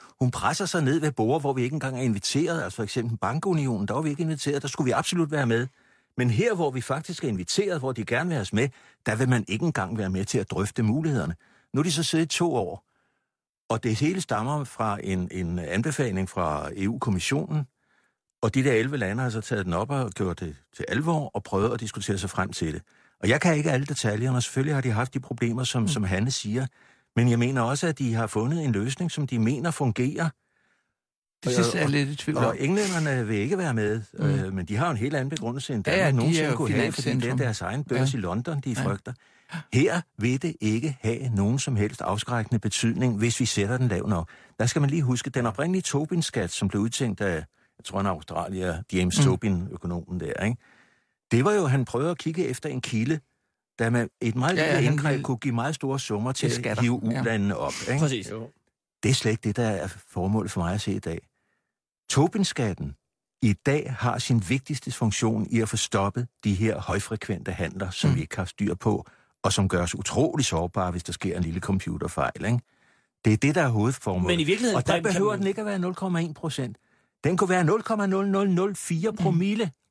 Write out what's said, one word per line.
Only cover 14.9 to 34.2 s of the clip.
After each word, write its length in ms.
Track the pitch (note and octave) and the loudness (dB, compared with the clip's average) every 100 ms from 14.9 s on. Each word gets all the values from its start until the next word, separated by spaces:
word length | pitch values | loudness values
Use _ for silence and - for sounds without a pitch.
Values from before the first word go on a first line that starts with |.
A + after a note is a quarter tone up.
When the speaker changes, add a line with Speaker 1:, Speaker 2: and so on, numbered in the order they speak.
| G2+ | -4
Speaker 1:
en, 240 | - F#2 F2+ | -2 -2 -2
en 260 | F#2 E2+ F2+ | -4 -4 -4
anbefaling 680 | D#2 F#2 D#3 C#3+ B2+ F#2+ F#2 | -2 -2 0 0 -2 -2 -4
fra 400 | - E2 D2+ D2 G2 | -2 -2 -2 -6 -4
E 120 | G2 | -4
U-kommissionen, 800 | A#2 - F#2 - D#2+ - D3+ C3+ _ _ _ _ _ _ - | -2 -2 -2 0 -2 -2 -4 -4 _ _ _ _ _ _ -4
og 120 | - | -2
de 100 | C3 | 2
der 80 | C3+ | 4
elleve 240 | A2+ B2+ C#3+ | 4 2 0
lande 260 | F#2+ A2 | -2 -2
har 80 | B2+ | -2
så 100 | A2 | -4
taget 240 | - A2 F2+ | -2 -2 0
den 60 | |
op 180 | E2+ A#2 | 0 0
og 200 | C#3 A#2 | -2 -4
gjort 300 | - F#2+ E2+ | -2 -4 -2
det 160 | E2+ C#2+ _ - | -8 -12 _ -10
til 80 | - | -4
alvor 420 | A#2 D#3 D#3+ C#3+ | 0 2 0 -2
og 80 | - | -6
prøvet 320 | - G2 A2 | -4 0 0
at 60 | A2+ | -2
diskutere 380 | A2 - G2 G2 | -6 -6 -4 -2
sig 120 | F2+ | -2
frem 220 | - F#2 | -2 -4
til 200 | - E2 | -2 -4
det. 80 | D#2 - _ _ _ | -6 -10 _ _ _
Og 80 | G2 | 2
jeg 120 | D3 | 4
kan 160 | F3+ D3+ | 4 4
ikke 140 | D#3 | 2
alle 160 | B2+ C#3 | 0 0
detaljerne, 500 | C#3+ A2+ G#2+ B2+ B2+ | -2 -2 0 0 0
og 60 | |
selvfølgelig 320 | - C3 D3 | 0 0 0
har 60 | C#3 | 0
de 100 | B2+ | 0
haft 240 | G#2+ B2+ | 0 -2
de 60 | C#3 | -4
problemer, 440 | - B2 A#2 A#2 | -6 -2 0 0
som, 180 | B2+ B2+ | -2 0
Speaker 2:
Mm. 60 | G#2+ | 2
Speaker 1:
som 160 | C3 | 0
Hanne 260 | F#2 F#2+ A#2+ | 0 0 0
siger, 360 | - G#2+ A#2+ C3 _ _ _ _ - | -2 -2 -2 -4 _ _ _ _ 2
men 140 | B2 | 4
jeg 80 | A#2 | 4
mener 220 | B2 C3 | 4 2
også, 240 | A#2 C#3 E3+ | 2 0 0
at 120 | D3 | 0
de 160 | C3 | 0
har 120 | A2+ A2 | 0 0
fundet 380 | G#2+ A#2+ E3+ | 0 0 0
en 80 | C#3+ | 0
løsning, 380 | G2+ A#2+ C#3 F3 | 0 0 -2 -2
som 160 | - C#3 | -2 -2
de 120 | A#2 | 2
mener 320 | A2 C3+ E3 | 2 2 -2
fungerer. 580 | - C3+ G#2+ B2+ - E3 - _ _ _ _ _ _ _ _ _ _ | 0 0 2 0 0 -2 -4 _ _ _ _ _ _ _ _ _ _
Speaker 2:
Det 100 | - | -2
sidste 240 | B2 D#3+ F3 | 2 2 2
er 60 | |
Speaker 1:
Og, 60 | D3 | 2
Speaker 2:
lidt 180 | C#3+ C#3 | 2 0
i 80 | D3 | -4
tvivl 220 | - D3 | -4 0
Speaker 1:
og 80 | A2+ | 0
Speaker 2:
om. 100 | A2 | 0
Speaker 1:
englænderne 680 | C#3 G3+ G3+ F3 D3+ B2+ A2 | 0 2 0 0 0 0 0
vil 100 | G#2 | 0
ikke 220 | A#2+ F#3+ | 0 0
være 160 | E3 | 0
med, 280 | A2+ G#2+ A2+ G#2+ | 0 0 -2 -6
Speaker 2:
Mm. 60 | - | -2